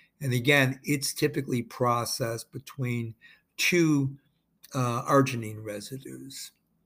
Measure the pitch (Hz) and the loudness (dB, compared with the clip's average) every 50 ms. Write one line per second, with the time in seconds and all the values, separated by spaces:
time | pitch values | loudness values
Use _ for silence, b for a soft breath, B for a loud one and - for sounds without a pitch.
0 | b b b - 147 131 123 123 117 147 147 143 131 127 135 - - 143 147 135 | b b b -6 -4 -2 0 2 4 4 6 6 6 4 0 -2 -2 -2 -2 0
1 | 139 - - - 156 143 - 147 131 - 127 120 110 - - - 123 120 120 120 | -2 -4 -2 0 0 0 0 -2 -4 -2 -2 -2 -4 -4 -2 0 2 2 2 2
2 | 113 - - - 127 113 117 113 - _ - 127 - - - 139 127 123 120 120 | 0 -2 -4 -4 -4 -4 -4 -6 -10 _ -14 -16 -16 -12 -8 -6 -4 -2 -2 -2
3 | 117 113 110 b b b b b b b _ - - - 180 175 165 156 147 139 | -4 -6 -10 b b b b b b b _ -2 0 4 4 4 6 6 4 4
4 | 135 135 139 - _ _ _ _ _ _ _ _ _ - - 135 123 120 117 110 | 2 0 -4 -8 _ _ _ _ _ _ _ _ _ -8 -4 -2 -2 -2 -2 -2
5 | - - 143 139 135 135 127 117 110 107 107 107 107 104 104 104 104 - 131 131 | 0 4 6 6 6 4 0 -6 -6 -8 -10 -10 -10 -10 -10 -10 -10 -10 -12 -12
6 | - - 131 131 131 139 - - - - _ _ _ _ _ _ _ | -12 -14 -14 -14 -14 -14 -14 -14 -14 -16 _ _ _ _ _ _ _